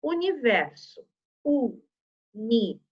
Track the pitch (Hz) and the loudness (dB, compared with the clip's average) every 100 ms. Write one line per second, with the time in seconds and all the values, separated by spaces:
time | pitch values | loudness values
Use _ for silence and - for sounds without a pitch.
0 | 294 339 359 330 247 190 147 - - - | -2 -2 -2 0 2 2 0 -8 -20 -20
1 | - _ _ _ 294 285 240 - _ _ | -20 _ _ _ 0 0 0 -4 _ _
2 | _ _ _ 208 220 233 196 151 _ | _ _ _ -12 0 2 0 -6 _